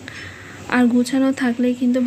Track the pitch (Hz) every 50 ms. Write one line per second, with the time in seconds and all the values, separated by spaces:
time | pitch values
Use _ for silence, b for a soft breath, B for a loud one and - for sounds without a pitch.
0 | - B B B B B B B B B B B B B - 247 247 240 233 247
1 | 247 247 277 262 269 269 269 - 269 240 240 240 247 247 247 247 262 240 247 254
2 | 247